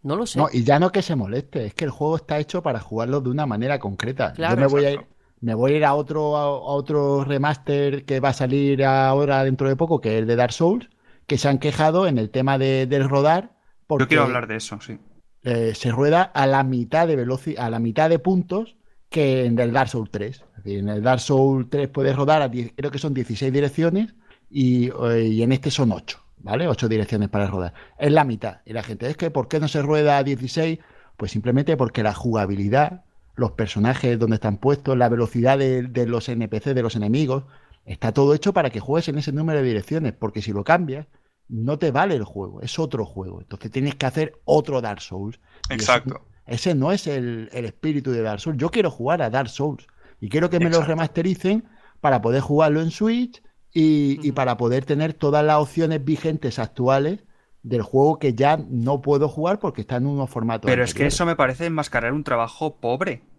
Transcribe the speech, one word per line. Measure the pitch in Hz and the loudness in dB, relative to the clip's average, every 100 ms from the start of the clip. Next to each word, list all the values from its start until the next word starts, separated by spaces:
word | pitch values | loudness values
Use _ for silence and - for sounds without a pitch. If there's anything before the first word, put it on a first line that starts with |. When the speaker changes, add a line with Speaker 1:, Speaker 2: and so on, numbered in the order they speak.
Speaker 1:
No | 139 175 | -4 -4
lo | |
sé. | 240 131 | -2 -2
Speaker 2:
No, | 151 | 0
y | 123 | 0
ya | 117 143 | 4 4
no | 180 | 4
que | 196 | 0
se | 180 147 | -2 -2
moleste, | 98 120 143 156 107 | -2 -6 -6 -8 -6
es | |
que | - | -6
el | 151 | -6
juego | - 147 160 | -2 -2 -2
está | - 151 | -2 -4
hecho | 147 180 | -4 -4
para | 160 117 | -4 -4
jugarlo | 95 110 120 139 | -6 -6 -2 -2
de | 123 | -2
una | 139 | -2
manera | 143 107 127 139 | -2 -2 -2 -2
concreta. | 104 95 117 135 113 | -6 -6 -6 -4 -4
Speaker 1:
Claro. | - 165 | -2 -2
Speaker 2:
Yo | 123 | 2
me | 139 | 4
voy | 143 | 4
a | 143 | 2
ir, | 143 | -2
Speaker 3:
Exacto. | - _ _ _ | -10 _ _ _
Speaker 2:
me | 117 | -4
voy | 110 131 | 0 2
a | 151 | 4
ir | |
a | 151 | 4
otro, | 143 143 151 151 147 | 2 -2 -2 0 0
a, | |
a | 147 | -2
otro | 139 - 143 139 147 143 139 | -4 -4 -4 -2 0 2 0
remaster | 135 139 147 143 - 143 143 139 139 | 0 0 0 -2 -2 0 0 -2 -2
que | 131 | 0
va | 135 | 0
a | |
salir | 131 127 139 139 135 | 0 0 2 2 2
ahora | 135 135 135 139 143 135 | 4 4 4 4 2 2
dentro | 135 131 135 | 2 2 0
de | 135 | 0
poco, | 160 160 | 0 0
que | 110 | 2
es | 110 | 0
el | 110 | 2
de | 117 | 2
Dark | 123 | 2
Souls, | - 170 233 - _ _ - - | 2 2 2 -4 _ _ -20 -4
que | 139 | 0
se | 143 | 2
han | 135 | 2
quejado | 151 147 156 170 190 | 0 2 2 4 2
en | 127 | 0
el | 107 | 0
tema | 131 131 139 | 0 0 0
de, | 135 135 131 | 2 0 0
del | 143 135 | 0 2
rodar, | 139 147 175 233 _ _ _ _ | 4 4 2 -2 _ _ _ _
porque | 147 | 0
Speaker 4:
Yo | 127 | 4
quiero | 156 | 4
hablar | 135 127 113 | 4 0 -4
de | 110 | -8
eso, | - 107 | -8 -12
sí. | - 110 - - _ _ | -14 -16 -18 -20 _ _
Speaker 2:
eh, | 127 117 113 | -4 0 0
se | 107 127 | -2 -2
rueda | 113 143 165 | 0 4 4
a | 185 147 139 | 2 2 2
la | 135 | 2
mitad | 131 123 120 156 170 | 2 -2 0 2 2
de | 143 | 2
veloci-, | 120 131 - 143 | 0 -4 -4 -6
a | 117 | -4
la | 117 | -2
mitad | 117 113 160 | -2 2 2
de | 165 | 2
puntos | 180 185 175 185 226 _ _ - _ | 2 0 0 -4 -6 _ _ -20 _
que | 165 143 131 | 0 2 2
en | 123 117 | 2 2
el | 120 | 2
Dark | 127 127 | 0 0
Souls | 120 107 | -4 -6
tres. | 104 104 131 - - | -6 -8 -10 -20 -16
Es | |
decir, | 101 101 | -8 -4
en | 101 | -4
el | 104 | 0
Dark | 117 127 | 2 0
Souls | - 135 135 135 123 | 2 2 4 2 -2
tres | 143 139 | -4 -2
puedes | 143 135 131 | 0 0 2
rodar | 143 156 | 2 2
a | 139 | 2
diez, | 120 117 | -4 -8
creo | - 143 | -6 -8
que | 135 | -6
son | 156 | -4
dieciséis | 131 113 107 131 | -4 -4 -2 0
direcciones | 135 143 139 165 190 220 _ _ _ - | 2 0 2 0 2 -2 _ _ _ -8
y, | 143 127 123 123 | 0 2 4 0
eh, | - 120 117 113 | 0 0 2 2
y | 110 | 2
en | 117 | 2
este | 131 143 | 0 -2
son | 135 123 | 0 0
ocho, | 90 - - - _ | 0 -8 -16 -20 _
¿vale? | 95 117 170 | -6 -2 -2
Ocho | 123 117 | 0 0
direcciones | 110 101 110 101 | 0 0 -2 -2
para | 104 98 | 0 -2
rodar. | 92 87 - - - | -2 -6 -10 -20 -4
Es | 143 | 2
la | 151 | 4
mitad. | 139 110 110 - | 2 -2 -8 -12
Y | - | -12
la | 113 | -10
gente, | 113 104 120 | -8 -8 -8
"Es | 151 | -4
que, | 165 | -4
¿por | 139 117 | -4 -2
qué | 160 | -2
no | 147 | 0
se | 156 | -2
rueda | 143 151 151 143 | 0 2 4 4
a | |
dieciséis?". | 135 135 123 165 160 165 - - - - | 2 -2 -4 -2 -2 -4 -10 -20 -20 -10
Pues | 104 | -6
simplemente | 110 120 127 147 147 | -4 2 2 2 2
porque | 120 120 | 0 2
la | 107 | 0
jugabilidad, | 101 120 110 98 98 101 131 151 185 _ - _ - | 0 -2 0 0 0 2 2 2 -2 _ -20 _ -4
los | 117 | -4
personajes | - 107 - 110 131 127 117 | -2 -4 0 0 2 0 2
donde | 113 110 | 2 0
están | 110 101 | 0 0
puestos, | 131 139 139 127 | 0 0 0 2
la | 120 | 2
velocidad | 117 113 120 123 139 | 2 0 2 2 4
de, | 135 127 | 2 0
de | 127 123 120 | -2 -2 0
los | 120 120 | -2 -2
N | 117 110 | -4 -4
P | 110 | -4
C, | 143 | -2
de | 127 | 0
los | 117 113 | 0 -2
enemigos, | 104 127 147 135 135 - _ - | 0 0 0 -2 -6 -20 _ -20
está | - - 113 | -16 -6 -2
todo | 110 139 | 2 2
hecho | 151 202 | 2 0
para | 190 139 | 0 0
que | 107 | -4
juegues | 120 156 165 | -4 -2 -2
en | 147 | -4
ese | 147 | -4
número | 143 160 151 | -2 -2 0
de | 127 | 0
direcciones, | 107 - 160 139 | -2 -2 -4 -4
porque | - 107 107 | -4 -8 -6
si | 104 | -6
lo | 101 | -6
cambias, | 98 175 160 135 151 _ _ _ _ | 2 2 0 -8 -14 _ _ _ _
no | 117 117 147 | -4 -2 0
te | 165 | 0
vale | 131 196 147 | 2 0 0
el | |
juego, | 101 98 95 98 | -4 -8 -10 -10
es | 131 - | -10 -6
otro | 156 123 | -4 -4
juego. | 104 98 92 87 | -6 -8 -12 -14
Entonces | - 98 110 | -16 -14 -8
tienes | 135 139 | -4 -4
que | - 135 | -2 -4
hacer | 156 156 - | -2 -4 -6
otro | - 151 147 135 | 2 2 2 -4
Dark | 113 101 | -4 -8
Souls. | - 92 101 - _ - - | -10 -10 -10 -12 _ -14 -8
Y | |
ese | |
Speaker 3:
Exacto. | 123 - 123 127 - _ _ - | -4 2 2 0 -10 _ _ -8
Speaker 2:
ese | 123 185 | -4 0
no | 151 139 | 2 2
es | 196 - | 0 -2
el, | 139 120 113 110 | -4 -4 -6 -8
el | 123 117 | -8 -10
espíritu | - 156 147 131 | -6 -4 -2 -2
de | 120 | -2
Dark | 110 104 | -2 -4
Souls. | 165 143 | -6 -4
Yo | 180 | -2
quiero | 233 175 | 0 -2
jugar | - 120 170 | -2 -2 0
a | 120 | 0
Dark | 127 117 | -2 -4
Souls | - 147 139 - _ - - | -4 -6 -6 -14 _ -20 -14
y | 104 | -4
quiero | 143 175 | 0 2
que | 175 | 2
me | 170 | 2
lo | 165 | 2
Speaker 3:
Exacto. | 156 | 2
Speaker 2:
remastericen | 160 160 - 175 180 185 214 - - - _ | -2 -2 -2 -2 0 0 0 -2 -20 -20 _
para | 147 123 | 2 2
poder | 113 131 | 2 0
jugarlo | 135 147 156 151 | 2 2 4 2
en | 165 | -2
Switch | - 214 233 247 - - _ _ | 0 0 0 -2 -8 -20 _ _
y, | 165 156 151 143 143 | 2 4 4 2 2
y | 143 | -2
Speaker 1:
Ujú. | |
Speaker 2:
para | 135 127 117 | 0 0 0
poder | 117 127 135 | 0 0 0
tener | 147 156 | 0 0
todas | 151 143 147 | 0 2 4
las | 151 151 | 4 4
opciones | 143 165 160 156 | 2 0 0 0
vigentes | 135 156 160 156 123 120 | 0 0 0 -2 -4 -4
actuales | 110 - 127 135 147 208 _ _ _ - | -6 -2 2 2 2 -4 _ _ _ -20
del | 120 120 | -4 -4
juego | 104 131 143 151 | 0 4 4 4
que | 143 | 0
ya | 113 139 156 110 | 2 2 2 -2
no | 127 117 139 | -2 -2 -2
puedo | 139 143 147 | 2 2 2
jugar | 156 165 208 | 0 -2 -2
porque | 190 - | -4 -6
está | 104 123 | -6 -2
en | 135 | -2
unos | 143 131 | -2 -4
formatos | 120 117 117 131 | -4 -2 -2 0
Speaker 4:
Pero | 123 | 2
es | 127 | 0
que | - | 0
Speaker 2:
anteriores. | 139 | -2
Speaker 4:
eso | - 170 | 0 -2
me | 160 | 2
parece | 131 127 170 | 0 0 -4
enmascarar | 156 147 123 117 | -2 -2 -2 -2
un | 147 | -4
trabajo | 139 120 113 - 156 - | -2 -2 -2 -4 -8 -4
pobre | 117 135 190 123 _ | -4 -2 -4 -6 _